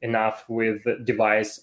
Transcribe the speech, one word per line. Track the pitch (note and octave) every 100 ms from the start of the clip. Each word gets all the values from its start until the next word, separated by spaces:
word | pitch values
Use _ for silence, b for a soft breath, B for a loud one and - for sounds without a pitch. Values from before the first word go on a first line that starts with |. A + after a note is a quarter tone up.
enough | A#2 A2+ A2 - -
with | A2+ A2+ G#2+ A#2+ A2+ A#2+
device | G#2+ G#2+ A2 G#2+ -